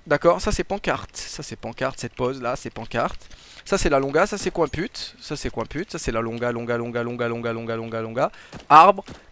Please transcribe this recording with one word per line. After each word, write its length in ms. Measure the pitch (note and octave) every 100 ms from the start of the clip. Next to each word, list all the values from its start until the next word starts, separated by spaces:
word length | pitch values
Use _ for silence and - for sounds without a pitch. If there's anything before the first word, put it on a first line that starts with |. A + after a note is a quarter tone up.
| -
d'accord. 320 | C#3+ E3+ F3+
Ça 140 | G#3+
c'est 100 | G3
pancarte, 540 | - G3 F#3 C3+ - -
ça 260 | - -
c'est 140 | - A2+
pancarte, 420 | A2+ A#2 C3+ -
cette 140 | A#2+
pose 280 | - B2+ C3+
là, 140 | A#2+ B2+
c'est 140 | A2+
pancarte. 580 | - A#2 A#2 C#3+ - - - - - -
Ça 120 | G3
c'est 120 | F3
la 100 | C#3
longa, 260 | C#3 D3 G3+
ça 120 | G3+
c'est 140 | F#3+
coin 160 | F3 D3+
pute, 480 | D3+ G3+ - - -
ça 140 | - D3+
c'est 140 | B2+
coin 160 | - A2
pute, 260 | C#3+ G#3
ça 60 | E3
c'est 140 | -
la 80 | A2+
longa, 300 | A2+ A#2 B2
longa, 260 | A#2 A#2 A#2+
longa, 260 | A#2+ A#2+
longa, 240 | A#2 A#2+ A#2
longa, 240 | A#2 A#2
longa, 240 | A2+ A2+ A2+
longa, 260 | A2+ A2+
longa. 300 | A2+ A2+ D#3+ - - - -
Arbre, 340 | D3+ F#3 G3 - - -